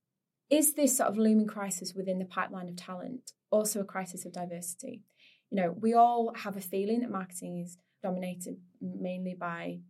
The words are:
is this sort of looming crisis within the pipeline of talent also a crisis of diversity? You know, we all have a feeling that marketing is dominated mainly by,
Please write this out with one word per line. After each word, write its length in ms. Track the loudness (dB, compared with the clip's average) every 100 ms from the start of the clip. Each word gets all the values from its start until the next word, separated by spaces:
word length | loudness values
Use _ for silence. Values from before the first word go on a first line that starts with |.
| _ _ _ _ 2
is 240 | 4 4
this 240 | 4 4 4
sort 140 | 2
of 80 | 4
looming 280 | 6 6 4
crisis 460 | -2 -6 -6 -8
within 240 | -6 -2 -2
the 60 |
pipeline 460 | -2 -4 -4 -4 -10
of 60 | -10
talent 560 | -10 -10 -10 -10 -14 -20 0
also 300 | 2 2 0
a 40 |
crisis 400 | -4 -4 -6 -8
of 80 | -12
diversity? 720 | -8 -8 -8 -10 -10 -10 -12 -16 _ -20 _ -4
You 100 | 0
know, 160 | 0 2
we 140 | 4
all 400 | 8 8 8 0 -2
have 200 | -8 -8
a 60 |
feeling 380 | -4 -2 0 0
that 100 | 0
marketing 480 | -4 -6 -10 -8 -8
is 180 | -8 -12 _ _
dominated 540 | -4 -4 -4 -8 -10 -12 -14 -12
mainly 560 | -10 -6 -6 -4 -6 -6
by, 420 | -6 -6 -6 -8